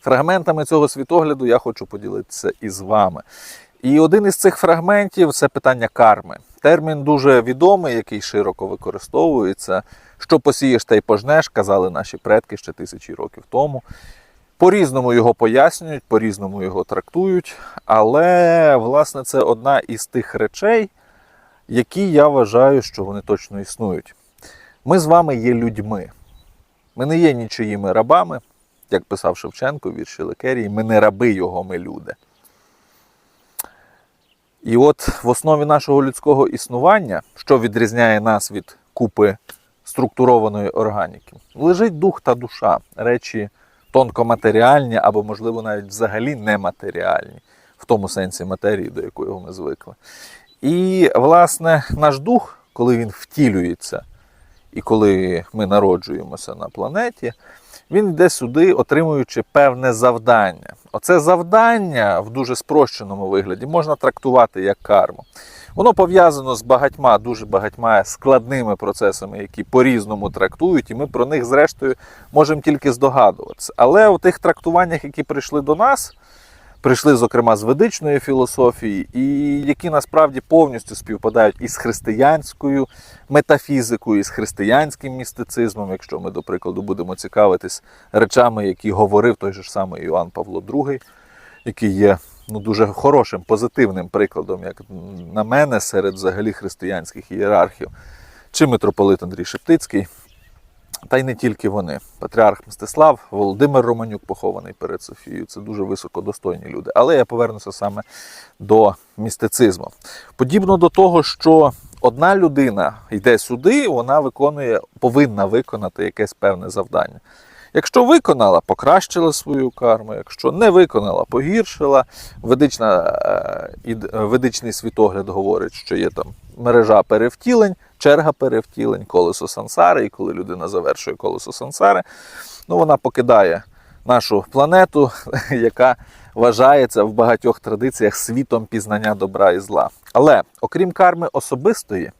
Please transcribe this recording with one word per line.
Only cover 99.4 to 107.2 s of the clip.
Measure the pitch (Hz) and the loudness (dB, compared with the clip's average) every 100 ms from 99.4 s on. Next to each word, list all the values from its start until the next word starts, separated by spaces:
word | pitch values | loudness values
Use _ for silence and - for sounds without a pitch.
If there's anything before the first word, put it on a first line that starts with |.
| 90 | -12
Шептицький, | - - 165 - 98 98 - _ _ _ _ _ _ _ - - | -12 -2 -2 0 -6 -6 -14 _ _ _ _ _ _ _ -20 -2
та | 131 | -2
й | |
не | 131 120 | -2 -4
тільки | 123 107 110 | -4 -2 -4
вони. | 101 87 71 - _ | -4 -8 -12 -14 _
Патріарх | - 117 107 101 - | -6 2 2 2 -12
Мстислав, | - 107 - 156 131 - | -16 -12 2 4 4 -4
Володимир | 101 101 101 143 135 120 | -4 -2 0 2 2 0
Романюк, | 117 113 104 _ | -2 -6 -12 _
похований | 95 98 95 90 | -8 -6 -8 -14
перед | 95 85 90 | -14 -10 -10
Софією. | - - - 92 85 | -14 -20 -16 -14 -14
Це | - | -16
дуже | 104 104 | -14 -10
високодостойні | 98 98 87 - 95 101 98 85 80 | -8 -8 -10 -12 -10 -8 -8 -8 -10
люди. | 60 - - | -14 -2 2
Але | 127 | 4
я | 156 | 4